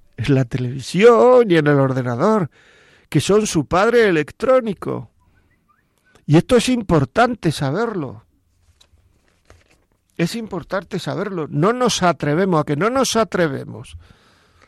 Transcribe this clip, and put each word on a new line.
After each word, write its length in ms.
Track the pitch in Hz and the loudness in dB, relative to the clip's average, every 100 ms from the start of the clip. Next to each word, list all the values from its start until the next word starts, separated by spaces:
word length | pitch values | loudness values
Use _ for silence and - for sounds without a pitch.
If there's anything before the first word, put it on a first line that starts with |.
| _ - | _ -6
en 180 | 113 135 | 0 0
la 100 | 123 | 0
televisión 1040 | 123 123 135 120 175 220 226 240 254 233 | -4 -6 -8 -6 2 4 6 6 4 4
y 80 | 170 | 2
en 80 | 147 | 4
el 140 | 143 | 2
ordenador, 720 | 135 131 123 120 185 220 165 _ _ _ _ _ _ | 2 0 -4 -2 0 0 -2 _ _ _ _ _ _
que 120 | 156 | -2
son 260 | - 202 214 | 2 0 0
su 180 | 170 131 | -2 -2
padre 420 | 170 214 240 214 | 0 2 2 2
electrónico. 1000 | 165 151 - 226 262 226 180 - 123 120 _ _ _ _ _ _ _ _ _ _ _ - | 2 -2 -4 0 0 0 -6 -8 -8 -10 _ _ _ _ _ _ _ _ _ _ _ 0
Y 100 | 151 | 2
esto 180 | - 247 | 4 2
es 140 | 233 | 2
importante 840 | 254 208 165 135 - 240 247 170 | -2 0 0 0 0 0 0 -4
saberlo. 720 | 143 139 156 240 208 135 110 - _ _ _ _ _ _ _ _ _ _ _ _ _ _ _ _ _ _ - | -2 -4 -4 -4 -6 -8 -12 -20 _ _ _ _ _ _ _ _ _ _ _ _ _ _ _ _ _ _ -6
Es 200 | 170 226 | -6 -6
importante 640 | 220 185 - 190 - 185 | -10 -12 -8 -8 -8 -10
saberlo. 480 | 151 139 208 185 143 | -8 -8 -6 -8 -6
No 240 | 143 180 | 0 0
nos 300 | 247 247 - | 2 0 0
atrevemos, 580 | 180 165 151 151 190 165 | 0 0 -2 0 0 0
¿a 40 | 147 | -2
que 100 | 143 | -2
no 160 | 202 | 0
nos 240 | 262 247 233 | 0 0 0
atrevemos 840 | 220 196 165 131 127 113 123 - - _ _ _ _ _ | -2 0 -2 -4 -10 -16 -18 -20 -20 _ _ _ _ _